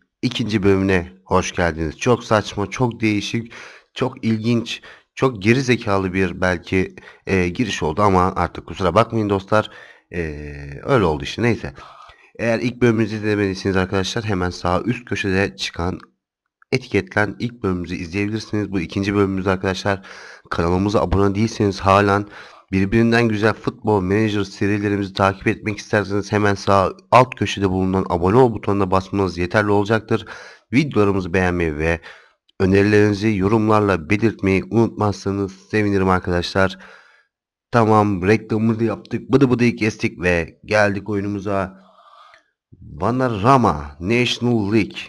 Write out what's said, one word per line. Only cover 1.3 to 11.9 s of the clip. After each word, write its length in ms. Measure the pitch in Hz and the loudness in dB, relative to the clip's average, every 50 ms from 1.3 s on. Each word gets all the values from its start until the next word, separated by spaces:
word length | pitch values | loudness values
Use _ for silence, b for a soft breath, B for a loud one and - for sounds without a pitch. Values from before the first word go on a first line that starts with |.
| 95 92 87 - - | 0 0 0 -2 -2
geldiniz. 460 | - 90 85 78 80 80 78 73 - | -2 0 0 0 -2 -4 -6 -6 -4
Çok 260 | - 123 120 117 - | 0 0 0 0 0
saçma, 460 | - 113 104 98 - - 104 101 95 | 0 0 0 0 -2 -6 -6 -6 -6
çok 300 | - - 127 120 117 113 | -4 -4 -4 -4 -4 -2
değişik, 520 | 113 110 104 104 98 - - 117 113 117 B B B B B B B B B | -2 -2 0 -2 -4 -4 -6 -8 -8 -10 B B B B B B B B B
çok 300 | - 127 127 123 - - | -6 -6 -6 -6 -6 -4
ilginç, 580 | 113 113 110 107 117 120 117 113 - - - B B B B B B _ | -2 -2 -2 0 0 0 0 -2 -4 -10 -12 B B B B B B _
çok 280 | - 135 135 127 104 90 | -2 -2 -2 -2 0 2
geri 180 | 107 120 139 | 2 2 2
zekalı 540 | 135 120 123 110 - 107 98 98 95 95 87 | 2 0 0 0 0 0 0 0 0 0 0
bir 260 | 95 95 87 85 - | 0 0 -2 -2 0
belki, 560 | 92 92 90 85 - - 95 95 90 - - - B B B B B | 0 0 0 -2 -4 -2 0 0 0 -2 -4 -14 B B B B B
e, 220 | - 95 92 90 90 | -2 0 0 0 0
giriş 340 | 87 - 123 98 - - 87 | -2 -4 -4 -4 -4 -4 -4
oldu 200 | 80 78 101 104 | -4 0 2 2
ama 300 | 101 95 90 90 92 - | 4 4 4 2 2 0
artık 300 | - 87 80 - - - | -2 -4 -4 -4 -8 -14
kusura 280 | - 85 - 95 87 82 | -12 -8 -4 -2 0 2
bakmayın 360 | 104 117 - 113 113 107 101 | 2 2 2 0 -2 -2 0
dostlar. 400 | 101 98 95 - 107 107 104 - B B B B B B B B - | -2 -2 -2 0 0 0 0 0 B B B B B B B B -8
E, 60 | 90 82 78 73 73 76 73 71 71 71 71 69 - - | -8 -6 -6 -8 -10 -12 -12 -14 -14 -14 -14 -14 -8 -2
öyle 220 | - 139 120 98 | 0 2 4 4
oldu 200 | 82 76 71 71 | 2 2 0 -4
işte, 180 | - - - 107 | -6 -4 -2 0
neyse. 320 | 120 107 - - 71 - B B B | 0 0 0 -4 -10 -12 B B B